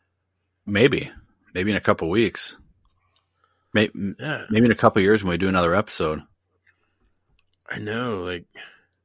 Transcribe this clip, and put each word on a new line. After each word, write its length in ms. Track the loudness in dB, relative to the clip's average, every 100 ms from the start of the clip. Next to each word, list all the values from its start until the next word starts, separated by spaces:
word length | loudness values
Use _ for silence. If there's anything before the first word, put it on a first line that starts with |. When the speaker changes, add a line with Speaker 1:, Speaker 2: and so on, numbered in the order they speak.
| _ _ _ _ _ _ -4
Speaker 1:
Maybe. 440 | 2 2 2 -6 -16 _ _ _
Maybe 180 | -4 -2
in 60 | 0
a 40 |
couple 280 | 0 0 0
weeks. 480 | 0 0 -2 -12 -14 _ _ _ _ _ _ _ _ _ _ _
May-, 160 | 0 0 -2
m-, 200 | -8 -6
Speaker 2:
Yeah. 240 | -8 -8 -2
Speaker 1:
maybe 160 | 4 4
in 60 |
a 20 | 4
couple 260 | 4 4
years 220 | 4 2
when 60 | 2
we 60 | -2
do 100 | 0
another 260 | 0 2
episode. 480 | 0 -2 -4 -4 -6 -10 _ _ _ _ _ _ _ _ _ _ _ _ _ -14
Speaker 2:
I 100 | -10
know, 440 | -8 -6 -6 -6
like, 220 | -8 -10 -12 -20 -20 _ _ _